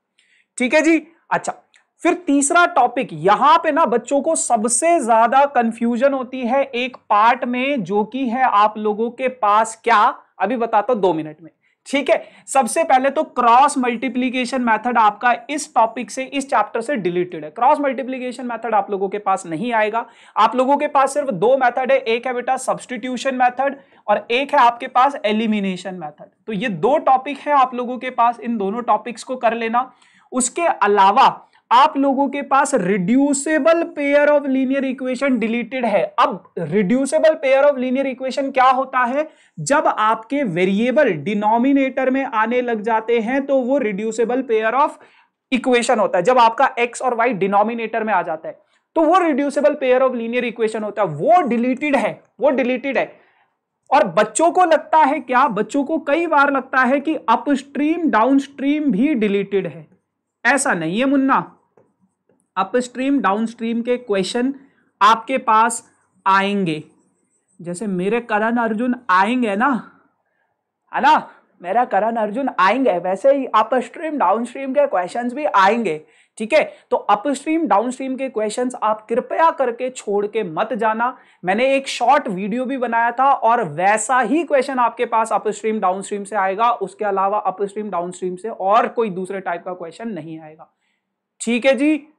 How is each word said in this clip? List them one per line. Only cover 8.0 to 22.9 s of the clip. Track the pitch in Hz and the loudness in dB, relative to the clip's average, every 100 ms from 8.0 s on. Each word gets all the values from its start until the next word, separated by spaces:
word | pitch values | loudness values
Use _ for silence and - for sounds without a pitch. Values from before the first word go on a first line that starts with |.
कि | 214 254 262 | -2 -4 -4
है | 240 | 0
आप | 254 202 214 220 | 2 4 2 0
लोगों | 214 208 233 | -4 -2 -4
के | 240 262 | -4 -6
पास | 254 208 208 226 - | -2 2 2 0 -4
क्या, | 233 220 233 294 _ - | 2 4 4 0 _ -6
अभी | 196 214 | -4 -2
बताता | 226 220 208 | 0 0 0
हूं | 247 | 0
दो | 185 | 2
मिनट | 160 156 151 | 0 -6 -14
में, | 165 _ _ _ - | -20 _ _ _ -4
ठीक | 277 294 | -2 2
है। | 320 - - - | 0 -2 -20 -2
सबसे | 269 247 339 | 0 0 0
पहले | 330 262 269 | 2 2 2
तो | 285 | -2
क्रॉस | 311 - 240 240 277 277 | -4 0 4 6 4 2
मल्टीप्लिकेशन | 247 240 262 247 254 254 247 269 | -2 -2 -4 -4 -4 -2 -4 -2
मेथड | 240 220 247 240 | 0 0 0 2
आपका | 214 - 247 240 - | 2 2 0 0 -2
इस | 294 - 254 | -8 -2 2
टॉपिक | 226 240 240 | 2 0 -10
से, | - | -10
इस | 262 277 269 | -6 -6 -2
चैप्टर | 240 208 233 | 0 0 -4
से | 226 285 | -4 -4
डिलीटेड | 180 175 180 165 | -2 -2 -4 -8
है। | 156 | -12
क्रॉस | - 240 294 | 0 2 2
मल्टीप्लिकेशन | 285 247 254 262 247 240 247 | 0 -4 -8 -8 -8 -10 -10
मेथड | 226 233 214 | -8 -2 -2
आप | 196 | -2
लोगों | 196 190 | -4 -4
के | 208 | -4
पास | 202 190 180 | -2 -2 -4
नहीं | 160 240 | -8 -2
आएगा, | 226 214 226 - _ - - | -2 0 -4 -8 _ -8 0
आप | 220 254 | 2 2
लोगों | 262 285 | 2 2
के | 294 | 2
पास | 285 269 | 2 2
सिर्फ | 294 277 | 0 -4
दो | 185 214 269 | 0 2 4
मेथड | 247 240 254 | 2 0 0
है, | 269 | 0
एक | 220 233 254 | 0 -4 -2
है | |
बेटा | 247 240 262 | -6 -4 -4
सब्स्टिट्यूशन | - 175 - | -2 -6 -6